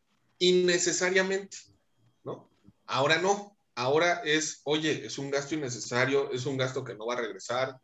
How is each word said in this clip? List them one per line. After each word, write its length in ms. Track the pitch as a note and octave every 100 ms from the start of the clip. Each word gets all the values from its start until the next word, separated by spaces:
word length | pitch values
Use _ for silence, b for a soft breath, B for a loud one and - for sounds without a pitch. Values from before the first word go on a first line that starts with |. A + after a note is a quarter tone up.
| _ _ _ -
innecesariamente", 1200 | F3+ F3+ F3+ F3 F3+ D#3+ F3+ F#3+ F#3+ F#3+ G3 - - _ _ _ _ _
¿no? 260 | - F3 - _ - _ -
Ahora 320 | B2 D3 E3
no. 380 | F#3 G3+ - _ _ -
Ahora 400 | B2+ D3+ F3 E3+ D#3+
es, 340 | D#3 D3+ -
oye, 420 | C#3+ D#3 D#3 C3 A2
es 100 | -
un 140 | C#3
gasto 240 | C#3 C#3+
innecesario, 760 | D#3+ C3+ A#2 - B2 C3 C#3 C#3
es 120 | B2+
un 140 | C3 C3
gasto 260 | C3 C3+
que 100 | B2
no 120 | G2+ A2
va 80 |
a 60 | A#2+
regresar, 580 | A2 F#2 - A#2+ C3+ C3